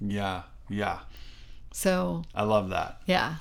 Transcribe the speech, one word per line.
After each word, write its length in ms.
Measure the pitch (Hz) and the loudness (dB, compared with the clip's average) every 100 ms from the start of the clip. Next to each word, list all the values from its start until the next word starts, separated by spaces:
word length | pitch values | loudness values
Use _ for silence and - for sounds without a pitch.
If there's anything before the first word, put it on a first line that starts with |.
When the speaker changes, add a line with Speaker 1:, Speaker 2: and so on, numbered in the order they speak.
Speaker 1:
Yeah. 420 | 101 101 98 90 - - - | -2 0 0 -2 -6 -16 -6
Yeah. 300 | 101 101 85 - - - - - - - | 0 0 -2 -6 -12 -14 -14 -14 -14 -10
Speaker 2:
So 500 | - 190 185 180 170 170 | 0 2 4 2 -2 -4
Speaker 1:
I 80 | - | 0
love 260 | 104 107 95 | 4 4 4
that. 320 | 87 82 - | 0 -2 -4
Speaker 2:
Yeah. 300 | - 185 - 160 | 2 4 4 2